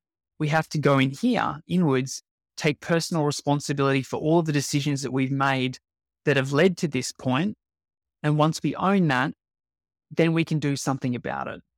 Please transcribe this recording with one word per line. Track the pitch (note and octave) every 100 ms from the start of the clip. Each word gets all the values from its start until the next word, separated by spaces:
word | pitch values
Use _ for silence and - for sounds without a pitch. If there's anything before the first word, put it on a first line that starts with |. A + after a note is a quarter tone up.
| _ _ _ -
We | D3+
have | D#3+ -
to | D#3
go | C#3+ C3+
in | C3+
here, | C#3 B3 A3+ - C#3+ -
inwards, | F3 E3 C3 C3+ - - _ _ -
take | D#3 C#3
personal | - E3+ - E3
responsibility | D3 - - C#3+ - C#3+ C#3 C3+
for | B2+ A#2
all | D#3 E3+
of | D#3+
the |
decisions | D3 - D3 C#3+ C#3
that | C#3
we've | C3 C3
made | C#3 C3+ C3 C3 B2+ _ _ _ _
that | D3 C#3
have | C3+
led | C#3+ F#3 E3+
to | D#3
this | C3+ -
point. | - C3 B2+ G3+ - _ _ _ _ _ _
And | D3+ D3+
once | D#3 D3+
we | D3+ -
own | F#3 G3 D#3+
that, | B2+ C#3+ - _ _ _ _ _ _ -
then | D#3 E3
we | E3
can | D#3+ D#3
do | C#3+
something | C#3 - C3 B2+
about | B2 - - C2+
it. | - -